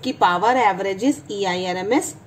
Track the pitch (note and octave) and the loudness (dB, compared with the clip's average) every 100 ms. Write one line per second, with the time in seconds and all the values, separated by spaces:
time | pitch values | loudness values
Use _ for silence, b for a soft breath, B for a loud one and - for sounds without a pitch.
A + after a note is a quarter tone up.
0 | B3+ - A3 A#3 G#3+ B3+ A3 F#3 G3 F#3+ | -6 0 2 4 2 4 2 0 -4 0
1 | B3 D4 - G#3 G3 F3+ F#3 F3+ F#3+ C4 | 0 0 -4 -4 -2 -2 -4 -6 0 0
2 | F#4 - | 0 -12